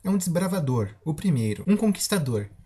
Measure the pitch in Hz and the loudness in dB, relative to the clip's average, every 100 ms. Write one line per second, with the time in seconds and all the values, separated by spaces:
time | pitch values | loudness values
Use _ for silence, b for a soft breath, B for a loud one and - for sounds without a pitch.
0 | 190 196 180 170 185 190 135 123 101 - | -2 0 0 0 0 0 0 0 -2 -6
1 | 156 151 196 135 110 101 - 202 220 196 | -6 -2 0 2 0 -2 0 2 2 0
2 | - 202 131 110 101 - | 0 -2 0 -2 -4 -12